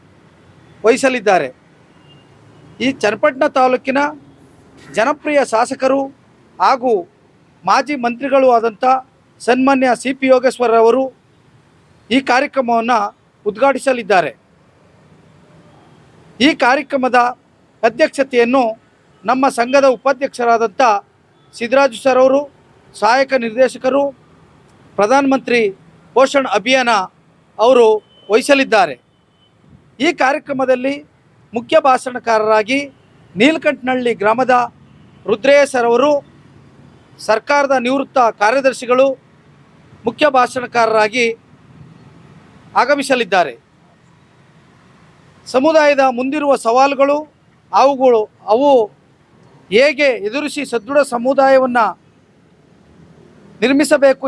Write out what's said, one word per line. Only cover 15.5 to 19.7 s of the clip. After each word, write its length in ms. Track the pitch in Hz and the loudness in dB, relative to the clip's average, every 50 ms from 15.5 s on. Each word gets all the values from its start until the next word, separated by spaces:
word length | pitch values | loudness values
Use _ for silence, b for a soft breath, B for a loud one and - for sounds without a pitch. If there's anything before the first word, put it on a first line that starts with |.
| _ - _ _ _ _ _ _ _ _ _ _ _ _ _ - - - | _ -20 _ _ _ _ _ _ _ _ _ _ _ _ _ -14 -4 0
ಈ 140 | 233 311 311 | 0 0 2
ಕಾರ್ಯಕ್ರಮದ 600 | - 269 240 262 302 277 - 285 269 254 254 254 247 240 247 254 - _ _ _ _ _ _ _ _ | 2 2 2 2 0 -2 -4 -4 -4 -2 0 2 2 2 0 -2 -10 _ _ _ _ _ _ _ _
ಅಧ್ಯಕ್ಷತೆಯನ್ನು 800 | 214 233 226 240 311 - - 285 269 269 254 240 233 233 254 277 240 220 226 - _ _ _ _ _ _ _ _ - | -2 -2 0 0 -2 -2 -2 -4 -4 -2 0 0 2 2 2 0 0 -2 -4 -8 _ _ _ _ _ _ _ _ -4
ನಮ್ಮ 240 | 202 247 262 269 262 | -4 -2 0 0 -2
ಸಂಘದ 360 | 247 233 240 247 | 0 -2 -2 0